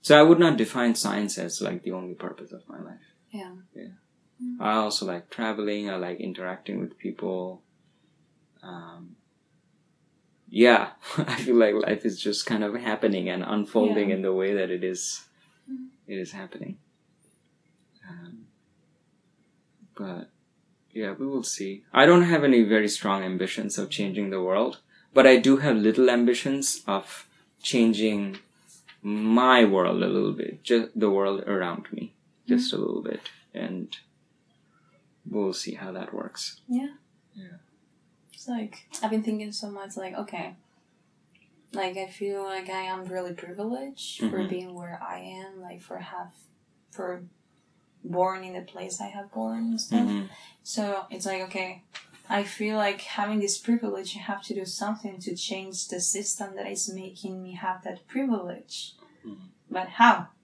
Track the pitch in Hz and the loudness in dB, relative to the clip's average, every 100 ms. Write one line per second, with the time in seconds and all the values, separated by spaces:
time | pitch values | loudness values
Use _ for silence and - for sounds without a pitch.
0 | - 151 156 165 170 123 110 127 120 113 | 10 10 12 10 8 6 0 2 2 2
1 | 104 101 104 - 87 - 101 90 90 92 | 0 0 -2 -4 -6 -4 -4 -4 -6 -8
2 | 90 87 - - - 185 _ - - - | -8 -10 -10 -12 -16 -18 _ -16 -16 -18
3 | _ _ _ 214 185 185 185 - - 185 | _ _ _ -14 -14 -16 -20 -18 -18 -20
4 | _ _ _ _ - - 107 110 107 104 | _ _ _ _ -12 -4 0 2 0 -2
5 | 95 87 - - 110 107 104 104 104 95 | -4 -6 -8 -6 -4 -2 -2 -2 -4 -4
6 | 90 87 - 90 92 92 - 98 98 - | -6 -6 -8 -8 -8 -8 -8 -6 -6 -8
7 | - - 95 92 92 92 _ _ _ _ | -10 -6 -6 -6 -6 -12 _ _ _ _
8 | _ _ _ _ _ _ 92 87 85 85 | _ _ _ _ _ _ -18 -16 -16 -20
9 | 87 - _ _ _ _ _ _ _ _ | -20 -20 _ _ _ _ _ _ _ _
10 | _ _ _ _ _ 98 120 113 107 - | _ _ _ _ _ 6 8 8 4 -8
11 | - - - - - 120 110 104 104 104 | -8 -4 -2 -4 4 6 6 4 0 0
12 | 113 92 - 101 - 110 104 113 120 107 | -2 -2 -4 -4 -2 -2 -2 -4 -4 0
13 | 110 98 90 92 - 107 104 113 107 104 | 2 2 -2 -4 -2 -2 0 2 4 4
14 | 101 95 95 92 95 101 92 90 92 92 | 2 0 0 0 2 0 -2 -2 -4 -4
15 | - - - _ _ _ - 262 254 _ | -6 -8 -12 _ _ _ -16 -14 -14 _
16 | - 196 180 196 190 - - - _ _ | -12 -10 -8 -10 -14 -14 -14 -14 _ _
17 | _ _ _ _ _ _ _ _ _ _ | _ _ _ _ _ _ _ _ _ _
18 | - 175 175 113 113 _ _ _ _ _ | -20 -18 -18 -20 -20 _ _ _ _ _
19 | _ _ _ _ _ _ _ _ - - | _ _ _ _ _ _ _ _ -20 -12
20 | 196 175 - _ _ _ _ _ _ - | -10 -10 -14 _ _ _ _ _ _ -8
21 | 104 98 135 135 113 - 101 98 _ 123 | -6 -6 -4 -4 -4 -6 -6 -8 _ 8
22 | 143 175 175 165 143 123 107 110 104 - | 10 10 8 4 6 6 8 6 2 -2
23 | 104 98 92 92 92 - 104 - 95 - | 0 0 -2 -2 -4 -4 -6 -6 -6 -4
24 | 101 95 98 95 92 95 123 - _ _ | -4 -2 -4 -2 0 0 0 -4 _ _
25 | _ - 131 131 123 135 147 113 107 110 | _ 8 10 10 8 4 4 4 4 6
26 | 127 120 120 120 135 139 135 - - 98 | 6 6 4 2 0 -2 -2 -4 -4 -4
27 | - - - _ _ _ - 127 113 104 | -4 -16 -18 _ _ _ -2 4 4 4
28 | 110 104 101 95 _ _ _ - _ - | 2 0 -4 -8 _ _ _ -20 _ -12
29 | 104 104 110 117 127 127 110 95 90 92 | -6 -2 4 4 8 8 8 6 2 2
30 | 92 98 101 - - - - 117 113 113 | 2 2 0 -2 -6 -8 2 2 2 0
31 | 107 98 98 98 - 101 90 85 - - | 2 4 2 -2 -2 -2 -2 -4 -10 -10
32 | - _ _ _ - 247 - 98 - - | -10 _ _ _ 0 0 2 -2 -2 -4
33 | - - - - _ - 92 92 - - | -6 -8 -10 -20 _ -10 -8 -8 -10 -14
34 | _ _ _ _ _ _ _ _ _ _ | _ _ _ _ _ _ _ _ _ _
35 | _ _ - 104 101 92 - - 95 92 | _ _ -8 -2 -2 -4 -8 -10 -10 -12
36 | 92 104 - - - - _ 247 277 285 | -10 -10 -12 -10 -12 -12 _ -4 -4 -12
37 | _ _ _ - 185 175 _ _ _ _ | _ _ _ -20 -20 -20 _ _ _ _
38 | _ _ _ - - 240 214 - _ - | _ _ _ -20 -8 -6 -6 -12 _ -6
39 | 220 220 220 214 214 208 214 202 196 202 | -2 -2 -2 -4 -6 -10 -10 -10 -10 -10
40 | 185 - 202 180 180 185 _ _ _ _ | -10 -8 -10 -8 -10 -14 _ _ _ _
41 | _ _ _ _ _ _ _ - 185 185 | _ _ _ _ _ _ _ -6 -6 -6
42 | 190 - 202 196 196 190 180 190 185 185 | -10 -8 -6 -4 -6 -8 -8 -8 -6 -8
43 | 185 185 180 175 175 185 208 254 269 269 | -8 -8 -8 -10 -12 -8 -6 -6 -8 -12
44 | - - 220 190 196 185 180 180 175 170 | -14 -6 -4 -2 -4 -6 -10 -14 -14 -12
45 | 180 180 185 190 190 190 180 175 - 185 | -12 -12 -14 -16 -16 -18 -18 -20 -16 -14
46 | 180 180 180 - - _ _ _ _ - | -12 -12 -14 -18 -20 _ _ _ _ -12
47 | 185 180 180 _ _ _ _ _ _ _ | -10 -10 -14 _ _ _ _ _ _ _
48 | - 175 185 190 185 185 180 185 190 185 | -6 0 0 0 -8 -12 -14 -14 -10 -10
49 | 202 202 202 226 220 226 233 226 - - | -10 -12 -12 -8 -6 -4 -4 -4 0 2
50 | - 208 98 - - - - - 208 196 | 2 0 -6 -14 -20 -20 -12 -6 -4 -4
51 | 190 185 196 190 185 190 185 185 _ - | -8 -10 -6 -6 -6 -8 -8 -10 _ -20
52 | - - - 202 202 - 214 214 208 196 | -20 -20 -4 -2 -2 -4 -2 0 0 -2
53 | - - 208 214 202 - - 233 220 196 | -8 -6 -2 -2 -2 -4 0 0 0 -6
54 | 190 208 180 196 - 202 185 - 208 214 | -8 -12 -8 -10 -8 -8 -8 -6 -6 -6
55 | 208 190 185 175 - 190 190 185 - 180 | -8 -10 -10 -8 -8 -8 -8 -10 -8 -4
56 | 175 196 202 - 196 190 196 196 - 190 | -4 -2 -4 -6 -8 -10 -10 -6 -6 -8
57 | 190 185 190 185 185 180 185 185 185 180 | -14 -12 -10 -10 -12 -8 -6 -6 -8 -14
58 | _ 254 269 214 180 175 - - - - | _ -4 -2 -2 -4 -12 -14 -14 -14 -18
59 | - _ 113 101 - _ _ 185 185 - | -20 _ -18 -18 -20 _ _ -6 -6 6
60 | 233 190 180 _ | 6 6 0 _